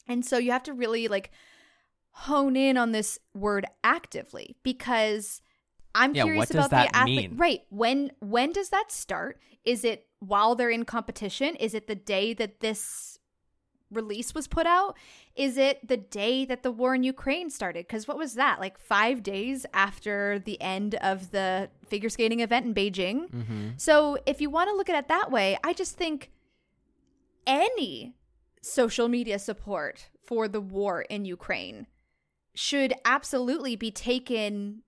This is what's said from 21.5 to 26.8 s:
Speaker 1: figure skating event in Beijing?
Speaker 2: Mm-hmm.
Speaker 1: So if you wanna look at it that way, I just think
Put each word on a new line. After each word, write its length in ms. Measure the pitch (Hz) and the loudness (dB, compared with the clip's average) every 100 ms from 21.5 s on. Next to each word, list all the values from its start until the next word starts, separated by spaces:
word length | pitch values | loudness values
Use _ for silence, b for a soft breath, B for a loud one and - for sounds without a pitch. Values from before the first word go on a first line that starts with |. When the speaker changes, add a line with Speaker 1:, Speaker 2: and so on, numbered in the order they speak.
| 185 196 - - | -2 -4 -10 -8
Speaker 1:
figure 220 | 208 220 | -6 -4
skating 320 | - 220 233 | 0 0 2
event 240 | 226 240 247 | 2 0 0
in 80 | |
Beijing? 560 | 202 202 185 180 254 359 | 0 0 0 -2 -2 -6
Speaker 2:
Mm-hmm. 380 | 120 113 107 104 127 | -8 -6 -6 -6 0
Speaker 1:
So 400 | - 302 294 - - | 6 6 6 2 -2
if 140 | 285 | -2
you 80 | 294 | -2
wanna 220 | 320 370 | 0 2
look 160 | 403 381 | 0 0
at 80 | 311 | -2
it 120 | 277 | 0
that 220 | 339 320 | 0 2
way, 280 | 247 196 - | 2 2 2
I 120 | 320 | -2
just 220 | 359 359 - | -2 -6 -4
think 320 | 339 294 - _ _ _ _ _ | -4 -4 -8 _ _ _ _ _